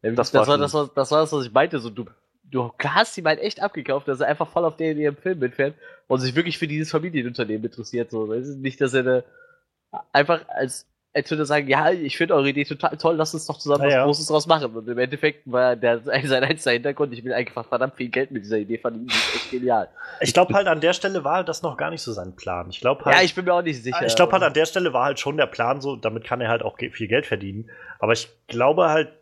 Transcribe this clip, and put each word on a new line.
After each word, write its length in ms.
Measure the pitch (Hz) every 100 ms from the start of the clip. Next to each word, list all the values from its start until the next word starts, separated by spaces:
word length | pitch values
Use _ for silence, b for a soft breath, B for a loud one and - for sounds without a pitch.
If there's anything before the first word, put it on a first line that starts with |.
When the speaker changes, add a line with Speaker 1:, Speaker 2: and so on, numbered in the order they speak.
Speaker 1:
Ja, 80 | 110
Speaker 2:
Das 220 | 120 113
Speaker 1:
das 20 |
Speaker 2:
war 60 | 135
Speaker 1:
war 140 | 110
Speaker 2:
schon 60 | 143
Speaker 1:
das, 120 | 143
was, 200 | 151 143
das 160 | - 135
war 80 | 151
das, 120 | 156
was 140 | 147 120
ich 60 |
meinte. 260 | 120 160 156
So, 120 | 117
du, 160 | 104 113 _ _ _
du 300 | _ 131 120 -
hast 340 | 143 175 233 -
ihm 100 | 156
halt 120 | 156
echt 240 | 208 -
abgekauft, 460 | 202 - 131 139 143
dass 100 | 131
er 60 | 139
einfach 220 | 147 160
voll 160 | 170
auf 120 | 165 156
der, 140 | 160
in 60 | 151
ihrem 180 | 151 143
Film 220 | 185 180
mitfährt 380 | 123 - 139 151 B B _
und 100 | 131
sich 160 | 127
wirklich 240 | 127 170 -
für 80 | 160
dieses 240 | 151 156
Familienunternehmen 760 | 156 170 156 123 120 107 107
interessiert. 460 | 110 - 107 120 117
So. 220 | 110 107
Es 160 | 113 135
ist 100 | 139
nicht, 220 | 135 -
dass 140 | 135
er 80 | 131
da 180 | 127 127 - b b b b _ _ - -
einfach 340 | 143 147 165 -
als, 380 | - 131 - _ _ _
als 160 | 147 -
würde 120 | 156
er 20 | 143
sagen, 200 | 147 139
"Ja, 240 | 135 156
ich 260 | 185 143 -
finde 180 | 170
eure 160 | 160 139
Idee 140 | 139
total 320 | 143 147 175 156
toll, 180 | 165 165
lass 160 | 156
uns 120 | 160 -
doch 120 | 151
zusammen 240 | 147 143
Speaker 3:
Ja, 40 | 139
Speaker 1:
was 60 |
Speaker 3:
ja. 100 | 135
Speaker 1:
Großes 220 | 139 147 151
draus 200 | 151 156
machen." 300 | 160 131 113
Und 100 | 110
im 120 | 120
Endeffekt 520 | 127 139 156 151 -
war 240 | 123 127
der, 260 | 120 120 117
<laughs> 40 |
sein 400 | 127 131 135 131
einziger 280 | 131 156 135
Hintergrund, 400 | 120 135 139 143
"Ich 100 | 120
will 80 | 123
einfach 340 | 120 120 - 113
verdammt 300 | 120 131 -
viel 120 | 123
Geld 220 | 131 135
mit 140 | 127
dieser 140 | 101 110
Idee 200 | 104 113
verdienen, 280 | 123 113 123
die 80 | -
ist 160 | -
echt 160 | 120 -
genial." 380 | 127 123 117 92 B B B
Speaker 3:
Ich 140 | 131
glaub 180 | 175 185
halt, 160 | 202 190
an 120 | 160
der 120 | 160
Stelle 320 | 175 196 190
war 180 | 139 180
das 200 | 170 156
noch 140 | 165 -
gar 140 | 147
nicht 120 | 165
so 100 | -
sein 240 | 104 90 90
Plan. 320 | - 87 87
Ich 100 | -
glaub 240 | 120 139
halt, 120 | 143 156
Speaker 1:
Ja, 60 |
ich 120 | 185
bin 120 | - 180
mir 80 |
auch 80 | 175
nicht 200 | 170 135
sicher, 240 | 117 127 117
Speaker 3:
ich 80 |
glaub 160 | 113 175
halt, 100 | 190
Speaker 1:
aber 60 | 165
Speaker 3:
an 60 |
der 120 | 139 160
Stelle 260 | 190 175
war 140 | 127 135
halt 120 | 139
schon 180 | 139 151
der 100 | 135
Plan 340 | - 120 139
so, 160 | 139 123
damit 280 | 110 110
kann 160 | - 123
er 80 | 113
halt 140 | 113
auch 140 | 110 -
ge-, 140 | 123
viel 180 | - 104
Geld 180 | 123 -
verdienen. 440 | 98 98 101 113 B B B
Aber 140 | 104
ich 160 | 117 - _ -
glaube 440 | 117 131 160 170
halt 180 | 156 151 _